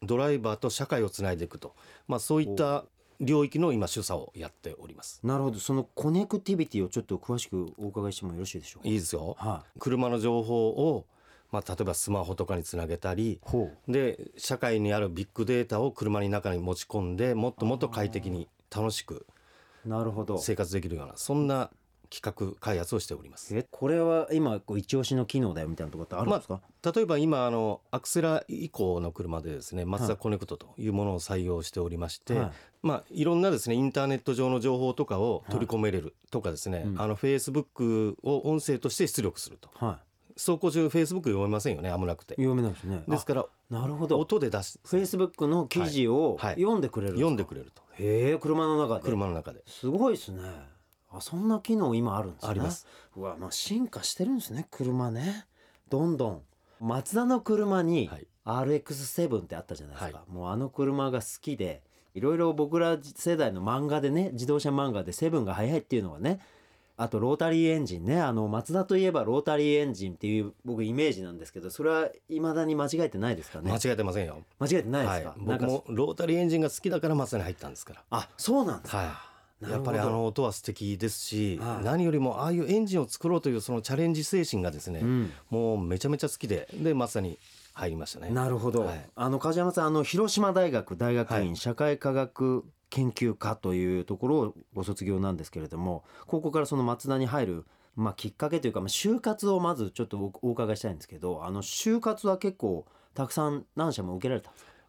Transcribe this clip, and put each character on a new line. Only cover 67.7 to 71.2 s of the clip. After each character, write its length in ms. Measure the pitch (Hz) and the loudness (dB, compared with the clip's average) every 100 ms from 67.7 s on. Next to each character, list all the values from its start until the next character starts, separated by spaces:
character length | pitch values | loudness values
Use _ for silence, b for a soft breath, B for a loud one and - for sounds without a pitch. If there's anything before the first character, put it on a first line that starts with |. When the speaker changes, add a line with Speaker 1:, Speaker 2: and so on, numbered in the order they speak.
Speaker 2:
エ 60 | 160 | 4
ン 80 | 123 | 0
ジ 120 | 90 | -2
ン 60 | |
ね、 160 | 90 165 | 2 2
あ 120 | 147 | 4
の、 140 | 113 107 | 2 0
マ 160 | 110 | 0
ツ 100 | 120 | 0
ダ 120 | 180 | 0
と 120 | 185 190 | 2 4
い 60 | |
え 80 | 185 | 4
ば 140 | 160 | 4
ロ 140 | 107 131 | 2 2
ー 40 | |
タ 140 | 147 151 | 2 4
リ 180 | 147 | 6
ー 60 | 147 | 4
エ 40 | |
ン 100 | 143 | 4
ジ 140 | 98 95 | -2 -6
ン 60 | |
っ 20 | 85 | -4
て 120 | 107 | 0
い 120 | 107 | 0
う 100 | 104 - | 0 -6
僕 200 | 123 113 | -6 -2
イ 80 | 110 | 0
メ 160 | 127 156 | 2 2
ー 40 | |
ジ 120 | 95 | 0